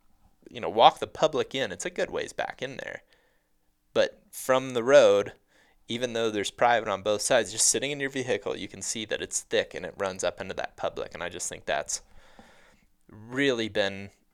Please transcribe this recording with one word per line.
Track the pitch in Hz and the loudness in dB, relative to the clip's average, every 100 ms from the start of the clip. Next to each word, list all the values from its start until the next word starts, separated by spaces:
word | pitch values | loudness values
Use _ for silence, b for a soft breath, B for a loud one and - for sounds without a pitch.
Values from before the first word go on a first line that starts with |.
| _ _ _ _ - | _ _ _ _ -18
you | 120 | -10
know, | 87 | -4
walk | 107 - - | 6 6 6
the | - | -4
public | - 156 135 113 | -2 -2 0 -4
in, | 135 117 | -4 -6
it's | 87 180 | -6 -8
a | |
good | 185 180 | -6 -6
ways | 87 - | -4 -6
back | - - - | -6 -8 -8
in | 131 - | -12 -10
there. | - - - _ _ _ _ _ _ _ _ | -12 -14 -18 _ _ _ _ _ _ _ _
But | 117 98 - _ | 2 2 0 _
from | - - 131 131 | -10 2 2 2
the | 123 | 0
road, | 120 143 107 101 101 - _ _ _ _ - | 6 10 10 8 2 -6 _ _ _ _ -10
even | 117 123 | -6 -4
though | 113 113 | -2 0
there's | 104 95 | 0 -4
private | - 120 117 110 | 2 4 4 2
on | 95 | -2
both | 104 104 | 0 -2
sides, | - 127 101 | 2 2 2
just | 107 - | 0 0
sitting | 113 135 | 2 -2
in | 143 | -4
your | 135 | -6
vehicle, | 135 123 104 - 90 | -4 -2 -2 -2 -6
you | 98 | -8
can | 95 | -10
see | - 113 110 | -8 -8 -4
that | - | -6
it's | 92 - | -4 -8
thick | - 110 90 | -2 -2 -2
and | 73 90 | -6 -10
it | - | -6
runs | 98 95 | -6 -2
up | 87 - | -4 -4
into | 95 | -10
that | - - - | -8 -10 -8
public. | - - - | -8 -6 -10
And | 80 | -10
I | 87 | -10
just | 90 - | -8 -10
think | - - | -10 -4
that's | 71 - - b b b b b b b b b _ _ | -4 -4 -10 b b b b b b b b b _ _
really | 87 110 127 139 117 110 | -20 -8 -2 0 0 -2
been | 104 98 98 98 - _ | -2 -2 -4 -14 -20 _